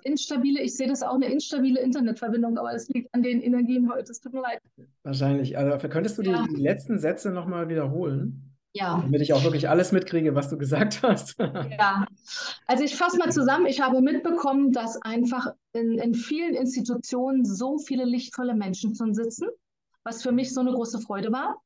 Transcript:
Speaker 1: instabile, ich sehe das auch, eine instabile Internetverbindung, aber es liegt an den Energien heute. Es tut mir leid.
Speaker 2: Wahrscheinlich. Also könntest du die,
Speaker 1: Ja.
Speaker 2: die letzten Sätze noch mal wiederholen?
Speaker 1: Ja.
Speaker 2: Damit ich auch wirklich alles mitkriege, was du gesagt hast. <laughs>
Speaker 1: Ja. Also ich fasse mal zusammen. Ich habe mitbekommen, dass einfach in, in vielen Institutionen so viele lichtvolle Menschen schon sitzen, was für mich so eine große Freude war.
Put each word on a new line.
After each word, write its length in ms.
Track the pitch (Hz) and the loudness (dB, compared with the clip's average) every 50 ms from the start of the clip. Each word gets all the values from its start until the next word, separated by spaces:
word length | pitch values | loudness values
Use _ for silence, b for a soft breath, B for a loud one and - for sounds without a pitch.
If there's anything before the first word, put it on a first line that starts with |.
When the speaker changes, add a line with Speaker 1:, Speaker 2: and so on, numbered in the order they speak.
| - | -4
Speaker 1:
instabile, 560 | 269 302 285 - - 302 262 247 277 277 294 | -4 -2 -2 -2 -4 -2 0 2 2 2 0
ich 160 | 262 254 - | 0 -2 -2
sehe 120 | - 262 240 | -2 -2 -2
das 140 | 277 - - | -2 -2 -2
auch, 120 | - 254 | -2 0
eine 120 | 269 277 | 0 2
instabile 540 | - 247 302 - - - 285 254 269 254 262 | 2 0 0 -2 -2 0 0 2 2 2 2
Internetverbindung, 800 | 254 262 247 302 247 226 233 - - 233 226 233 233 233 226 233 | 2 2 2 2 2 0 0 -2 -2 -2 0 0 2 0 0 -2
aber 160 | 233 233 233 | -2 -4 -4
es 140 | 233 233 - | -6 -6 -4
liegt 260 | 262 247 240 - - | -4 -4 -4 -2 0
an 80 | 247 240 | 0 2
den 180 | 254 247 240 | 2 2 2
Energien 500 | - 240 247 247 240 233 254 254 247 233 | 2 2 2 4 4 2 4 4 2 2
heute. 200 | 240 262 - - 233 | 0 -2 -6 -8 -10
Es 80 | - | -16
tut 120 | - 254 240 | -14 -10 -8
mir 80 | 262 254 | -6 -6
leid. 160 | 247 233 - - _ _ - - - _ _ - | -6 -6 -8 -12 _ _ -20 -20 -20 _ _ -8
Speaker 2:
Wahrscheinlich. 520 | 143 135 135 135 139 139 139 135 131 - | -6 -2 0 2 2 2 2 0 -2 -2
Also 320 | 139 139 139 143 139 - 147 | 0 0 0 0 0 -2 -2
könntest 300 | 139 160 185 214 208 - | -2 0 -2 -2 -2 -2
du 40 | 208 | 0
die, 80 | 190 | 0
Speaker 1:
Ja. 160 | 185 170 226 | 2 2 0
Speaker 2:
die 140 | 175 156 143 | 0 0 0
letzten 380 | 139 147 196 196 - - 226 185 | 0 0 0 0 -2 -2 -2 0
Sätze 320 | 151 156 180 - - 208 | 0 0 -2 -2 -4 -4
noch 160 | 185 180 170 | -4 -4 -4
mal 220 | 180 180 170 170 160 | -4 -4 -4 -4 -2
wiederholen? 880 | 165 160 147 139 143 165 180 156 135 139 - - - - - - - _ _ _ - | -2 -2 -2 -2 -2 -2 -2 -2 -2 -2 -2 -4 -6 -10 -14 -20 -20 _ _ _ -8
Speaker 1:
Ja. 260 | 202 196 180 170 175 | -6 -2 -2 0 0
Speaker 2:
Damit 200 | 160 135 139 143 147 | 2 2 2 2 4
ich 100 | 143 151 | 4 4
auch 100 | 135 135 | 4 4
wirklich 260 | 165 160 147 151 - | 4 2 2 2 4
alles 240 | 156 175 185 180 202 | 4 4 4 4 2
mitkriege, 420 | 185 185 - - 170 156 156 135 | 0 0 0 0 0 2 2 2
was 140 | 143 139 139 | 0 0 -2
du 80 | - 143 | -4 -4
gesagt 440 | 143 135 147 147 - 208 - - - | -2 0 0 2 2 0 0 0 2
hast. 340 | 247 202 - - - - - | 2 2 2 0 -6 -6 -4
<laughs> 400 | 226 - - 190 - - 214 208 | -4 -4 -4 -4 -8 -4 0 0
Speaker 1:
Ja. 280 | 214 196 196 196 202 - - - B B B B B B B B B | 2 2 2 2 -2 -2 -6 -14 B B B B B B B B B
Also 180 | B 254 240 294 | B 2 2 2
ich 100 | 277 - | 0 0
fasse 200 | - 349 359 359 349 | 0 0 2 2 2
mal 120 | 339 - - | 2 2 2
zusammen. 340 | 294 269 254 269 320 359 | 4 4 4 4 4 4
Ich 140 | - - - | 2 2 2
habe 220 | 277 262 254 262 254 | 2 2 4 4 4
mitbekommen, 720 | 285 320 - - 339 339 349 - 277 269 277 277 269 247 | 4 4 2 0 0 0 0 2 2 2 4 4 4 2
dass 280 | 247 226 226 226 240 220 | 2 0 -4 -6 -6 -6
einfach 520 | 220 226 233 240 240 240 254 - - - _ _ _ - | -4 -2 0 0 0 0 -2 -4 -6 -8 _ _ _ -4
in, 260 | 233 233 226 226 226 | -2 0 0 0 0
in 160 | - 233 233 | 2 0 0
vielen 400 | 233 - - 302 311 339 339 339 | 0 0 -2 -2 -2 0 0 0
Institutionen 880 | 247 262 254 262 254 202 - 247 240 - - - 247 254 269 269 269 240 | 0 0 -2 -2 -2 -2 -2 -4 -4 -4 -4 -2 -2 0 2 2 2 2
so 320 | 208 196 185 240 262 285 302 | 2 0 -2 -2 -2 -2 -2
viele 260 | 294 - 269 254 254 | -4 -2 -2 0 0
lichtvolle 500 | 247 240 233 - - - - 254 247 240 | 0 0 -2 -2 -6 -6 -6 -2 -2 0
Menschen 400 | 214 202 190 185 - - 214 220 | 0 -2 -2 -4 -4 -2 -4 -2
schon 200 | - 233 220 208 | -2 -2 0 0
sitzen, 340 | 208 233 233 233 - 330 427 480 - _ _ _ _ _ _ _ _ - | 0 -2 -4 -4 -6 -6 -6 -8 -8 _ _ _ _ _ _ _ _ -12
was 180 | 226 226 226 - | -10 -10 -6 -2
für 100 | 254 240 | 0 2
mich 200 | 247 262 254 - | 2 0 0 0
so 80 | 262 | 0
eine 120 | 254 254 247 | 0 0 0
große 280 | 247 233 226 - 214 | 0 -2 -4 -4 -6
Freude 320 | - - 208 196 214 226 226 | -6 -6 -6 -4 -2 -2 -2
war. 300 | 262 294 415 427 - _ | -2 -2 -4 -6 -6 _